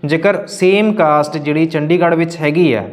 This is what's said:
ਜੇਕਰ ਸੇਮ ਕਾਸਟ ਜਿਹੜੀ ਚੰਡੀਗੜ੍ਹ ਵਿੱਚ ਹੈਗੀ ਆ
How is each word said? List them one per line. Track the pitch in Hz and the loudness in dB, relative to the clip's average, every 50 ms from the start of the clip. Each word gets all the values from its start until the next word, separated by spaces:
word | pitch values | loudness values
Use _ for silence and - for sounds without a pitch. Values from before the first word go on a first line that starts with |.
| - | -2
ਜੇਕਰ | 143 160 160 165 202 202 165 - | -2 -2 0 0 0 0 -2 -6
ਸੇਮ | - - - 185 185 196 208 214 214 208 | -10 -6 0 2 2 4 4 2 0 2
ਕਾਸਟ | 214 165 151 151 151 147 147 - | 2 2 2 2 2 0 -2 -6
ਜਿਹੜੀ | 156 143 151 147 156 160 | -6 -4 -2 0 0 0
ਚੰਡੀਗੜ੍ਹ | 160 165 156 151 151 170 180 175 170 170 | 0 -2 -4 0 0 0 2 2 2 2
ਵਿੱਚ | 165 170 160 165 | 0 -2 -4 -4
ਹੈਗੀ | - 151 147 147 170 180 147 117 | -4 -2 0 2 2 2 2 2
ਆ | 107 95 92 | 0 -4 -8